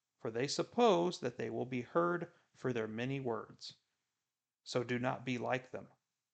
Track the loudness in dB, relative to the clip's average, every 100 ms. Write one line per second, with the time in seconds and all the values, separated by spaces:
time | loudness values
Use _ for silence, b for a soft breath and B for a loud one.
0 | _ _ -6 -2 0 0 -2 4 6 6
1 | 4 0 -4 -4 -4 -4 -4 -4 0 2
2 | 2 2 -4 b b -6 -2 0 -2 -2
3 | -2 -2 -2 -4 -6 -14 -16 -16 _ _
4 | _ _ _ _ _ _ -4 -2 0 0
5 | 0 -2 -2 -2 0 -2 -2 -12 -12 _
6 | _ _ _